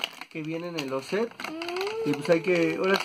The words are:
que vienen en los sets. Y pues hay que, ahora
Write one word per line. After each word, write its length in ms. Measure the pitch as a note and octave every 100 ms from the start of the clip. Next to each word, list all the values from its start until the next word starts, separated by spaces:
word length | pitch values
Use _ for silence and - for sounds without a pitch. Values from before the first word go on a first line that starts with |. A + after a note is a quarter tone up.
| - - -
que 100 | E3
vienen 360 | D#3 E3 F3 E3
en 100 | C3+
los 140 | C3+ C3+
sets. 240 | F#3+ A#3 - - D#4 E4+ F4+ G4+ A4 A4+
Y 60 |
pues 160 | C#3+ D3+
hay 100 | E3+
que, 360 | F3 F3 E3 D#3+
ahora 200 | F#3+ F#3+